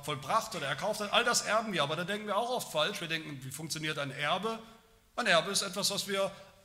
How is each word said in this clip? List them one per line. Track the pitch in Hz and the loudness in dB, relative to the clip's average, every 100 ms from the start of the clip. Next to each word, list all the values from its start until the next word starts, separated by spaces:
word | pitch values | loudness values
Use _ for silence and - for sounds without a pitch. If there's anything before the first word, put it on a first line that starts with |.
vollbracht | - 147 139 208 214 | -6 -6 0 0 0
oder | 175 143 | -4 -4
erkauft | 143 185 214 | -2 -2 -2
hat. | 208 | 2
All | 202 | 4
das | 240 226 | 6 4
erben | - 208 220 | 4 2 2
wir, | 180 | 0
aber | 143 156 | 0 0
da | |
denken | 175 208 214 | -2 -4 0
wir | 196 | 0
auch | 240 | 0
oft | 247 - | -2 -2
falsch. | 156 156 208 | 0 2 0
Wir | 165 | -4
denken, | 160 156 143 | -4 -4 -8
wie | 127 | -8
funktioniert | 139 160 156 156 151 | -8 -6 -4 -2 -2
ein | 139 | -4
Erbe? | 131 147 180 214 226 - - - - _ - | -2 0 0 0 -4 -8 -20 -20 -20 _ -2
Ein | 233 | 4
Erbe | 175 160 | 6 4
ist | 196 | 0
etwas, | 196 185 190 | -2 0 0
was | 196 190 | 0 0
wir | 196 196 - - - | 0 0 -2 -16 -20